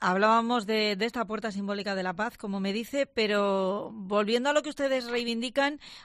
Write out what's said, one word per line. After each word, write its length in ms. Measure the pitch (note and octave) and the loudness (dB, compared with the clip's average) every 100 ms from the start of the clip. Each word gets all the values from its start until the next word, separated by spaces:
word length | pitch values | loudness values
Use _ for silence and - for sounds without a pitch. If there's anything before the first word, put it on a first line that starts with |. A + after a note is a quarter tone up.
hablábamos 680 | F#3 F#3 G#3+ A3+ A3+ B3 G3+ | 0 4 4 4 4 0 0
de, 300 | A3 G#3+ G3 | 0 0 0
de 80 | |
esta 200 | A3+ B3+ | -2 -2
puerta 280 | G#3 A3 A3 | -4 -4 -4
simbólica 420 | G3 G3+ G3+ G3+ | -4 -4 -4 -4
de 80 | F#3+ | -2
la 120 | F#3 | -2
paz, 220 | F3+ A3 - | -2 -6 -6
como 220 | G#3 G3 | -6 -2
me 140 | G3 | -2
dice, 340 | G#3 A3+ C#4 - | -2 -2 -2 -2
pero 840 | - G#3+ G#3 G3+ G3 F#3+ G3+ - | 0 2 2 2 2 2 -2 -4
volviendo 580 | A3 F#3 G3+ G#3 A#3 C4+ | -10 -2 0 2 2 2
a 20 | |
lo 100 | D4 | 2
que 60 | D4+ | 0
ustedes 400 | C#4+ C#4 C4 A#3+ | -2 0 0 -2
reivindican, 680 | A#3+ A#3 A3+ B3 C4+ C#4 D4 - - | -2 -2 -2 -2 0 0 -2 -12 -20